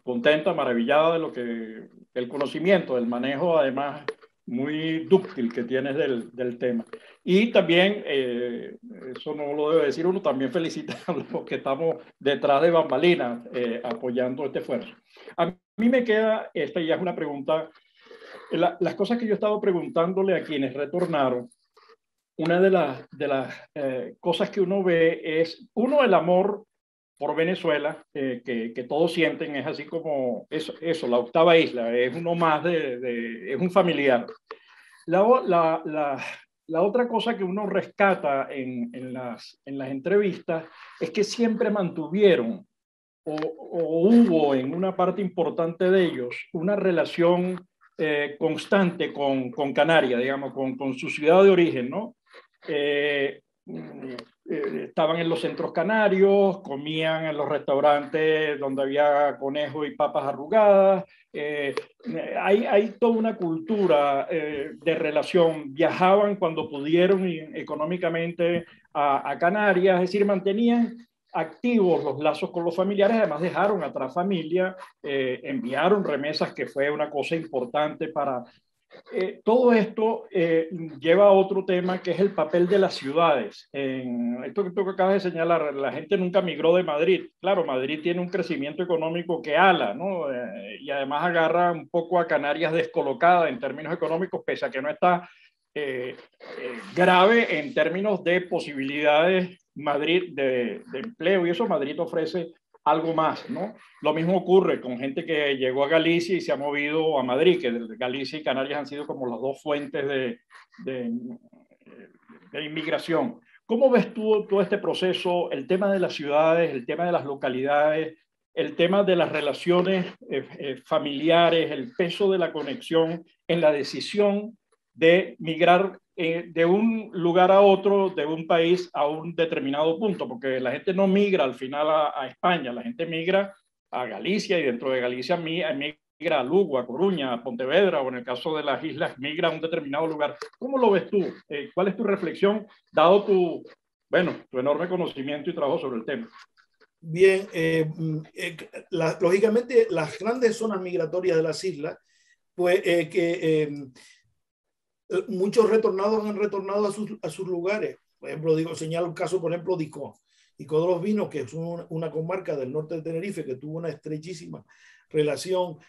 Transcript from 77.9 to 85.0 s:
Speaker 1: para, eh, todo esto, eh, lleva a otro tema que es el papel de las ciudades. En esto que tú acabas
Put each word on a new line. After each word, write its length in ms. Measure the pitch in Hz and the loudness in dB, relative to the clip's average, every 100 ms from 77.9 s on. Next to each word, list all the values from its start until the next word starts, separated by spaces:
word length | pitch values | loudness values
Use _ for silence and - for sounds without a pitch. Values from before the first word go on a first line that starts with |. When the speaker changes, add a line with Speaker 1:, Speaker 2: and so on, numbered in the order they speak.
| 135 - | -4 -6
Speaker 1:
para, 340 | 160 139 127 117 _ _ _ _ - - | -4 -4 -4 -8 _ _ _ _ -20 -10
eh, 300 | 208 185 - | -4 -4 -4
todo 300 | - 240 247 | 2 4 6
esto, 500 | 226 196 - 220 220 - | 6 4 0 -2 -2 -4
eh, 380 | 190 170 165 160 175 160 135 | 0 2 2 0 -6 -10 -6
lleva 240 | 156 180 202 | 2 6 8
a 60 | |
otro 320 | 196 190 190 190 | 8 6 0 0
tema 360 | 180 180 180 | 0 0 -2
que 100 | 180 | -2
es 80 | 160 | 0
el 120 | 196 | 0
papel 360 | 190 156 180 175 | 2 2 4 4
de 100 | 196 | 4
las 140 | 143 | 4
ciudades. 720 | - 135 151 170 139 107 - - | 0 -2 2 4 4 0 -10 -12
En 720 | 139 135 131 127 120 120 123 131 | -6 -4 -4 -6 -4 -4 -4 -6
esto 180 | 123 | -4
que 80 | 185 | -4
tú 180 | 185 190 | -2 -4
acabas 320 | 190 | 0